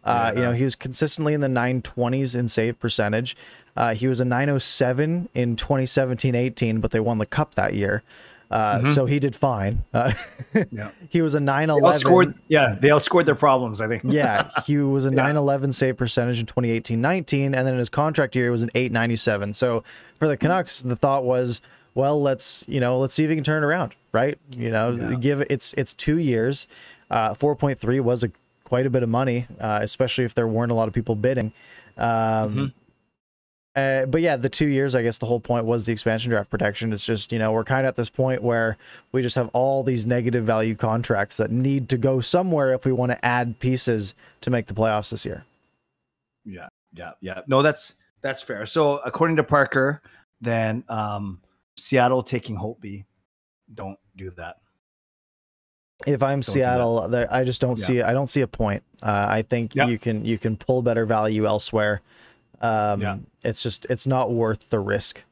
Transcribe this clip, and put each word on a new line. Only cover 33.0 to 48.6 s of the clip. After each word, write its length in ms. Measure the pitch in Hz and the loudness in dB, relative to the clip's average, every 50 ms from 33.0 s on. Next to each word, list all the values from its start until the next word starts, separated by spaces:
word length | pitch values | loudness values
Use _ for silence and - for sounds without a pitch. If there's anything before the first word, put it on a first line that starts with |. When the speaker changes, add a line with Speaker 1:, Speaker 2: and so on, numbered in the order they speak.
| _ _ _ _ _ _ _ _ _ _ _ _ _ _ _ | _ _ _ _ _ _ _ _ _ _ _ _ _ _ _
Speaker 1:
uh, 300 | 139 135 135 135 135 131 | 0 0 2 2 0 0
but 160 | 135 127 165 | 0 0 2
yeah, 140 | 165 170 147 | 2 2 2
the 120 | 127 120 131 | 2 0 -2
two 180 | - - 156 | 0 0 0
years, 280 | 147 139 131 139 139 123 | 2 2 2 0 2 2
I 80 | 127 | 2
guess 160 | 113 117 110 - | 0 0 -2 -2
the 80 | - | -2
whole 120 | 110 120 117 | -2 -2 -2
point 260 | - - 123 120 113 | 0 0 -2 0 2
was 180 | 113 117 117 107 | 0 0 0 0
the 80 | 117 | -2
expansion 380 | 117 107 - 117 110 113 113 123 | -4 -2 0 0 0 0 0 0
draft 180 | 117 104 101 _ | 0 0 0 _
protection. 420 | - 104 - 104 104 - 117 113 | -4 -2 -2 -2 -2 -2 -4 -4
It's 120 | 107 101 - | -4 -4 -2
just, 280 | - 117 104 - - | -2 -2 -2 -2 -4
you 60 | 117 113 | -2 -2
know, 140 | 110 110 | 0 0
we're 120 | 110 113 110 | 0 0 0
kinda 220 | - 131 131 135 | 0 0 0 0
at 100 | 131 - | 0 0
this 120 | - 117 - | -2 -6 -6
point 340 | _ - 131 131 131 - | _ -2 0 0 0 0
where 360 | - 120 117 113 113 113 113 - - - - - _ _ | 0 0 0 2 0 0 -2 -6 -12 -20 -20 -20 _ _
we 80 | - 131 | -2 -2
just 140 | 127 123 - | -2 0 0
have 120 | 139 120 110 | -2 -2 0
all 300 | - 123 127 135 135 135 | 0 0 2 2 2 0
these 240 | 131 139 127 117 104 | 0 0 0 0 0
negative 380 | 117 123 123 117 123 117 123 113 | 0 0 0 0 0 0 0 0
value 300 | 107 113 110 110 113 110 | 2 0 2 2 0 -2
contracts 640 | - - 110 110 113 120 - 117 98 101 - - | -2 0 0 0 0 0 0 0 0 0 -2 -2
that 140 | - 110 104 | -4 -2 0
need 380 | 110 123 127 139 139 139 123 - | 0 0 2 2 0 0 0 -2
to 80 | 135 123 | -2 0
go 220 | 117 135 131 131 | 2 2 2 2
somewhere 500 | 120 - - 175 185 190 170 151 139 131 | 0 2 2 2 2 2 2 2 2 2
if 120 | 127 127 - | 2 2 2
we 60 | 139 | 0
wanna 260 | 127 120 127 123 123 - | 0 2 0 0 0 0
add 360 | - 120 120 123 123 120 110 _ | 0 0 2 2 0 -2 -4 _
pieces 540 | - 127 131 127 - - 117 110 104 95 - _ - - _ _ | -2 0 0 0 0 0 0 0 -2 -6 -10 _ -20 -20 _ _
to 80 | - - | -4 -2
make 160 | 127 120 110 - | -2 -2 -2 -4
the 60 | 98 | -2
playoffs 360 | 107 110 113 107 107 101 - | 0 0 2 0 0 -2 -4
this 160 | 113 107 - | -8 -6 -6
year. 180 | - 90 82 - _ _ _ _ _ _ _ _ _ _ _ _ _ _ _ _ _ _ _ _ | -8 -8 -10 -14 _ _ _ _ _ _ _ _ _ _ _ _ _ _ _ _ _ _ _ _
Speaker 2:
Yeah, 220 | 107 95 87 82 - _ _ _ _ _ | -18 -16 -16 -16 -18 _ _ _ _ _
yeah, 180 | 87 90 85 76 _ | -18 -16 -16 -16 _
yeah. 200 | - 95 95 95 - | -12 -10 -10 -10 -4
No, 140 | 135 131 135 | 0 2 4
that's, 320 | 143 156 147 - - - - _ _ _ _ _ | 4 4 2 0 -10 -14 -16 _ _ _ _ _
that's 180 | - 139 131 - | -8 -8 -8 -8
fair. 220 | - - 123 101 | -8 -10 -8 -8